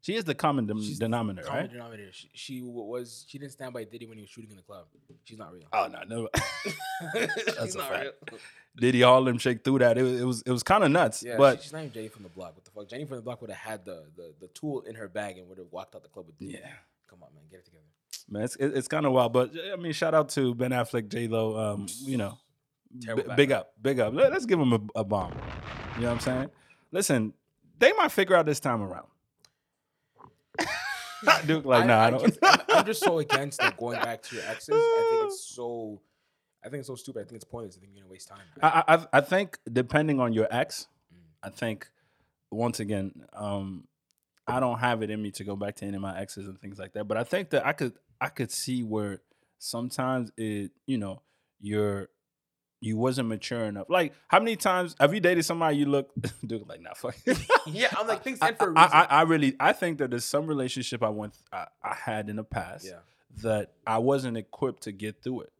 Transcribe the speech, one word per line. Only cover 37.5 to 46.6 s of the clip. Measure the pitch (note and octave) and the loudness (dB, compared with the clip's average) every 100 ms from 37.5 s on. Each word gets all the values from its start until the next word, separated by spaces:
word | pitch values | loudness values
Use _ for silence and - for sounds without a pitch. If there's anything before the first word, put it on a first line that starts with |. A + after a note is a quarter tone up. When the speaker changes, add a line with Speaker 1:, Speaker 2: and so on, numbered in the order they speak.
| A#2+ A2 F2+ | -14 -14 -16
Speaker 2:
I | |
think | G2 | -20
you're | G2 | -20
gonna | F#2+ | -20
waste | F#2 - | -20 -20
time. | G2+ G2 - | -20 -20 2
Speaker 1:
I, | D#3 D#3+ E3 | 4 6 6
I, | E3 | 6
I, | E3 | 8
I | C3+ | 4
think | C#3 F#3 F#3+ - - | 4 0 0 -6 -2
depending | A#2 A#2+ D3+ D#3 C#3 | 0 2 2 2 2
on | B2 | 2
your | A2 A2 | 2 2
ex, | A#2 C#3 - - _ _ | 0 -2 -6 -14 _ _
Speaker 2:
Mm. | _ _ _ | _ _ _
Speaker 1:
I | G2+ | -16
think | - A#2 G#2+ - _ _ _ _ _ _ | -6 -6 -6 -10 _ _ _ _ _ _
once | G#2 A#2+ A#2+ | -4 -2 -2
again, | G#2+ G#2 F#2+ - - | -4 -4 -4 -10 -20
um, | - G#2 G2+ G2 F2+ - _ _ _ _ _ - | -10 -6 -6 -6 -10 -16 _ _ _ _ _ -6
I | B2 | -2
don't | C3 A#2 | 0 0
have | B2 A#2 | 0 0
it | G#2+ | -2
in | G#2+ | -4
me | G#2 | -6
to | - | -8
go | G2+ G2+ | -8 -6
back | G2+ G#2 | -6 -8
to | |
any | G2+ G2 | -8 -6
of | |
my | G2 F#2 | -8 -8
exes | G2 - G2 | -10 -10 -14
and | F#2+ | -14